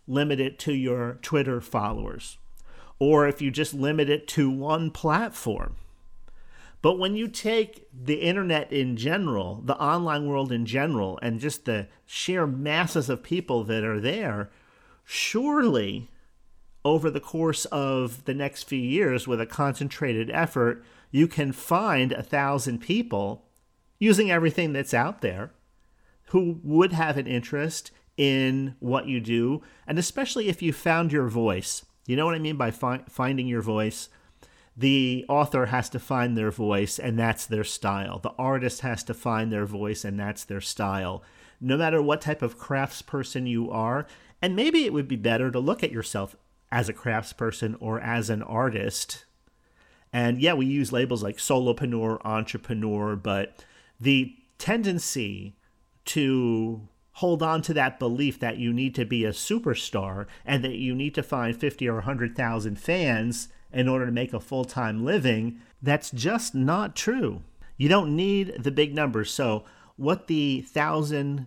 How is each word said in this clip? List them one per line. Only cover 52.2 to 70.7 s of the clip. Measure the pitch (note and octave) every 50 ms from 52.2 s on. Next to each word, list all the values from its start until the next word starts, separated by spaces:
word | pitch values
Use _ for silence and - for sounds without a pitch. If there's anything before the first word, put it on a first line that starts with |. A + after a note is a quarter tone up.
| -
entrepreneur, | A2 G#2+ A2 A2 - - A2+ - - A#2+ A2 G#2+ A2 G#2 G#2 G#2 G#2+ G#2
but | G2 F2 A2 G2 G2 G2 - - - - - - - _ _ _ _
the | A#2 C3+ C#3 C3+ C3 B2+ - - _ _ _
tendency | _ - - G#3+ A#3 A3 G3+ F3+ E3+ - - - C#3+ A2+ G2+ G2+ F#2+ G2 G2 - _ _ _ _ _ _ _ _ _ _
to | - - D#3 C#3+ C3+ C3 C3 B2 A#2+ A2+ A2+ A2+ A2+ A#2 G#2+ G#2+ - _ _ _ _ _
hold | - - F3+ E3+ D#3 D#3+
on | D#3+ D#3+ D#3+ -
to | - D#3+
that | D3+ C3+ C3 B2+ -
belief | C3 A#2+ A#2 B2+ D3 C#3+ B2 -
that | - A#2 A2
you | A#2+ A#2+ A#2 A#2
need | A#2+ C3 C3+ B2
to | - B2
be | G#2 B2 A#2 A2
a | G#2+
superstar | G#2 - - - G#3 A#3 A3 D#3 A#2+ - - - - G#2+ F#2+ G2 F#2 G2 G#2 - - - -
and | A#2 C#3 C3+ A#2+
that | C3 B2
you | G#2+ C3 B2+ B2+
need | B2+ C#3 D3 C#3+
to | - C#3
find | - - C3 A#2+ A#2 A#2 A#2
fifty | - D3 C3+ - C3 A#2+
or | A2+ A2+
a | G2
hundred | B2+ C#3 B2 A#2+ A#2 A#2
thousand | - C3 A2+ A2+ A2+ G#2 A2 G#2 G2+
fans | - - E3+ F#3 F3 C#3+ A#2 A2 A2+ A#2+ A#2 A#2 - - - - - - -
in | B2+ B2+ C3
order | C3 C3 B2+
to | B2 A#2
make | A#2+ B2+ B2 -
a | A2
full-time | - - C#3 C3 B2+ B2 - C3+ A#2+ A2 G#2+ A2 A2+
living, | C3+ F#3+ G#3 C3 C3 A#2 A2 A2 A#2 A#2 - - _ _ _
that's | - C#3 C#3+ D3+ - -
just | - A#2+ A2 E3+ A3 A#3 A#3 - -
not | C3+ B2+ C#3 E3 F#3+ G#3+ G3 -
true. | - - - A#3+ C4 G#3 A#2 G2 F2 - - - - - - -
You | - C3+ C#3+
don't | F3+ G3+ F#3 D3+ D3
need | D#3+ F#3 G3 G3+ G3+ G3 F3+ - - A#2
the | C#3 C#3
big | D3 D3+ D3 C#3+
numbers. | D3+ D3+ C#3 A2+ A2 G#2+ -
So | - - C#3 A#2+ A2 G#2+ - - - - - - _
what | - C3+ C#3+ F#3 F#3 -
the | - E3 D3+ D3 C#3+ C3+ B2+ -
Thousand | -